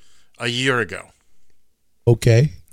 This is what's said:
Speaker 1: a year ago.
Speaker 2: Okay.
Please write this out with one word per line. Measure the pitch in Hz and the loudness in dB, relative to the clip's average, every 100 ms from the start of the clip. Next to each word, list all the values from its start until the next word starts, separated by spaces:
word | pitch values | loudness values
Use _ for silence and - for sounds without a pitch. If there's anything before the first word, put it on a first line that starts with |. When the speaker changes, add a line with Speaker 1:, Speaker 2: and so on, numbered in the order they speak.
| - - - - | -20 -20 -20 -10
Speaker 1:
a | 120 | -6
year | 120 131 127 | -4 -2 -2
ago. | 98 87 - _ _ - - - _ _ _ _ - | -4 -8 -16 _ _ -20 -20 -20 _ _ _ _ 0
Speaker 2:
Okay. | 117 123 113 151 - - | 2 4 2 2 -4 -18